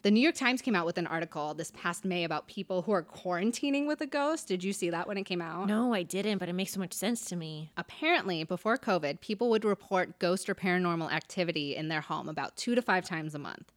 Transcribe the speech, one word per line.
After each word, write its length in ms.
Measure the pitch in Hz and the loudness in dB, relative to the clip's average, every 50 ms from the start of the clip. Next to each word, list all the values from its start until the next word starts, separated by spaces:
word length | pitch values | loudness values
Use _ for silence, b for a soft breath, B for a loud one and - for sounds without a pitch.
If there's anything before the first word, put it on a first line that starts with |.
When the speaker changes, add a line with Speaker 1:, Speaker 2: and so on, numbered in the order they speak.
| - | 4
Speaker 1:
The 80 | 202 | 6
New 80 | 208 226 | 8 8
York 140 | 262 330 330 | 8 6 4
Times 260 | - 269 240 254 254 | 4 2 2 2 2
came 140 | - 262 214 | 0 2 2
out 100 | 175 165 | 2 2
with 120 | 170 170 | 0 0
an 100 | 185 170 | -2 -2
article 460 | - 160 165 165 160 - 160 147 151 151 | -2 -2 -2 -4 -4 -4 -4 -4 -4 -4
this 180 | 151 160 - - | -6 -8 -10 -8
past 300 | - - 175 175 - - | -4 -2 -2 -2 -2 -2
May 180 | 190 180 175 170 | -2 0 0 0
about 240 | 165 160 151 - | 0 -2 -2 -4
people 360 | - - 202 185 - 190 180 170 | -6 -8 -8 -4 -2 -2 -2 0
who 80 | - | 2
are 120 | 208 180 160 | 2 0 0
quarantining 840 | - - - - 180 180 170 190 226 240 - - 285 277 285 294 | -2 -10 -8 -4 -2 0 0 2 0 0 0 0 0 2 2 2
with 140 | 294 302 - | 0 -2 -2
a 60 | 311 | -4
ghost. 400 | 269 - 285 285 294 320 311 - | -2 -2 0 0 0 0 -2 -2
Did 160 | - 190 185 180 | -2 -2 0 0
you 100 | 196 196 | -2 -2
see 160 | - 190 170 | 0 -2 -2
that 160 | 170 165 175 | 0 -2 -2
when 100 | - 202 | -2 -4
it 60 | 196 196 | -4 -4
came 160 | - 185 175 | -2 -4 -4
out? 260 | 170 165 160 175 196 | -4 -4 -4 -2 0
Speaker 2:
No, 260 | 202 214 220 240 247 233 | 2 2 2 2 2 2
I 100 | 190 175 | 0 0
didn't, 340 | 156 - 190 202 214 208 | -2 -2 -2 0 0 0
but 120 | 190 185 175 | 0 -2 -2
it 40 | 175 | -2
makes 180 | 180 190 185 | -2 -2 -2
so 80 | - 196 | -2 -4
much 140 | 190 175 - | -4 -4 -4
sense 320 | - 185 214 240 226 - | -2 -2 -2 -2 -2 -4
to 100 | - 180 | -4 -6
me. 360 | 175 160 156 156 151 156 156 - | -6 -6 -6 -8 -8 -10 -10 -8
Speaker 1:
Apparently, 680 | - 170 - - - 302 320 349 320 - 190 175 160 160 | -10 -10 -10 -6 0 2 4 4 4 2 0 -2 -2 -2
before 340 | - 180 170 - 220 233 | -2 -4 -2 0 0 0
covid, 440 | 269 - 233 190 170 151 139 156 - | 0 2 2 2 2 2 0 -2 -4
people 280 | - - 214 196 240 240 | -4 -4 -2 2 4 4
would 160 | 220 214 220 | 4 4 4
report 520 | 214 196 - - - 196 185 175 - 175 - | 2 0 0 0 0 2 2 2 0 -2 0
ghost 300 | 196 170 180 190 - - | 0 2 2 2 0 -2
or 60 | 190 | -4
paranormal 560 | - - 185 180 180 180 175 170 165 160 - | 0 0 2 2 4 2 2 0 0 0 0
activity 640 | 147 156 - - - 190 175 165 160 156 147 139 135 | -2 -2 -2 -2 -2 -2 0 0 0 -2 -2 -2 -2
in 140 | - 156 156 | -4 -2 -2
their 120 | 160 156 | -2 -2
home 280 | 151 - 160 151 127 - | -2 -2 -4 -4 -4 -4
about 260 | 156 147 139 - - | -4 -4 -4 -6 -6
two 160 | - - 240 240 | -4 -2 0 2
to 60 | 247 | 2
five 240 | 240 - 196 185 175 | 4 4 2 2 2
times 300 | - 175 160 156 156 151 | 0 -4 -4 -4 -4 -6
a 40 | 147 | -8
month. 320 | 139 - - - - _ _ | -8 -10 -10 -12 -16 _ _